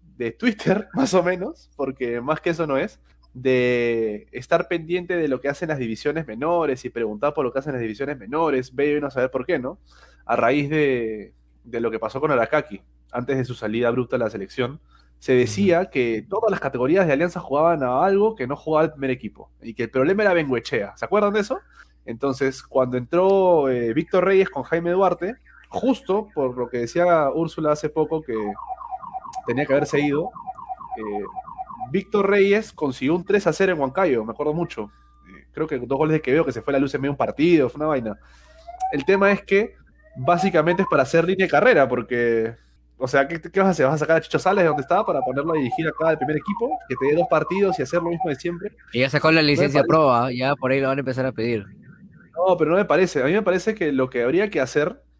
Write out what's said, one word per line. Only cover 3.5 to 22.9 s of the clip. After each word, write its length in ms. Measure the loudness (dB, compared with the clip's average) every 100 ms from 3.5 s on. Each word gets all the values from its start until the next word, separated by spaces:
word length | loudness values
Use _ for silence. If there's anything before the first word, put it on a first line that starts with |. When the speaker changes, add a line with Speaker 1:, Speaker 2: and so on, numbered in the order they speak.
| 2 2 2 0 0 -2 -4 -10
Speaker 1:
estar 340 | -16 -2 -2 0
pendiente 480 | -6 -4 -4 -2 -2
de 120 | -2
lo 120 | -2
que 80 | -4
hacen 200 | -4 -4
las 100 | -4
divisiones 480 | -4 -4 -4 -4 -6
menores 580 | -6 -2 0 0 -2
y 60 | -6
preguntar 440 | -6 -4 -2 -2
por 100 | -2
lo 80 | -2
que 60 | -4
hacen 140 | -4
las 100 | -4
divisiones 360 | -6 -6 -8 -8
menores, 560 | -6 -2 0 0 -2
ve 220 | -2 0 0
y 40 |
no 100 | -2
saber 200 | -2 -2
por 140 | -2
qué, 140 | -2 -4
¿no? 200 | -4 -12 _ -20 -20 _
A 100 | -4
raíz 360 | 2 2 2 0
de, 640 | 0 2 0 -2 -8 -12 _ _ _
de 180 | -12 -6
lo 100 | -4
que 80 | -4
pasó 220 | -6 -4
con 100 | 0
Arakaki, 500 | 0 2 0 -2 -10 -16 _ _
antes 240 | -6 -2 -2
de 80 |
su 100 | -4
salida 340 | -6 -4 0 0
abrupta 280 | 0 -2 -2
a 20 |
la 100 | -2
selección, 500 | -4 -8 -4 -4 -6 _ _ _ _
se 160 | 2
decía 480 | 2 2 2 2 2
Speaker 2:
Ujú. 80 | 2
Speaker 1:
que 360 | 0 0 -2 -4
todas 220 | -2 0
las 100 | 0
categorías 460 | -2 -2 2 2 4
de 60 |
Alianza 280 | 2 0 -4
jugaban 420 | -4 2 2 2
a 220 | 0 2
algo 300 | 2 2 2 0
que 100 | -6
no 80 | -6
jugaba 280 | 0 2 2
el 60 |
primer 180 | 0 -4
equipo, 400 | -4 -8 -14 -20 _
y 140 | -12
que 100 | -8
el 60 | -4
problema 320 | 0 2 2
era 100 | 4
Bengoechea, 640 | 2 2 -2 -2 -4 -4 -8
¿se 80 |
acuerdan 280 | -2 0 2
de 80 | 0
eso? 180 | -2 -6 -10 -20 -20 _ -12
Entonces, 560 | -4 -4 -2 -2 -4
cuando 340 | -2 0 0